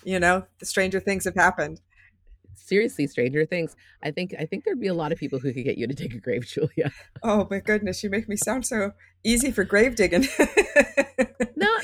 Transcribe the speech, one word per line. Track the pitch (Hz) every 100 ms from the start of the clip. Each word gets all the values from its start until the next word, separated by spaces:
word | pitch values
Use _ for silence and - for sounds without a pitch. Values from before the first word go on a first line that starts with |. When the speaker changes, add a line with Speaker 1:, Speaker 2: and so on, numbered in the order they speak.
Speaker 1:
you | 180 185
know, | 175 185 185 _
the | -
stranger | 202 190 190
things | 202 190
have | 185
happened. | 180 180 180 151 160 _ _ _ _ - - -
Speaker 2:
Seriously, | - - 196 226 - 139
stranger | - 123 147
things. | 156 180 160 - _ _
I | 151
think, | 156 180 -
I | 160
think | -
there'd | 415 277
be | 202
a |
lot | 139 151
of | 160
people | 139 131
who | 135
could | 123
get | 123 101
you | 117
to |
dig | 139 -
a | 113
grave, | 123 123 120
<laughs> |
Julia. | - 151 - 147 - - -
Speaker 1:
Oh, | 226 208 185
my | 196
goodness, | 214 214 202 180
you | 208
make | 202 220
me | 208
sound | - 254 226
so | 226 202 - - _
easy | 220 233 269
for | 214
grave | 190 202 254 233
digging. | 196 170 269
<laughs> | - - 453 - 294 - - 269 - 240 - 240 302
Speaker 2:
No, | 403 453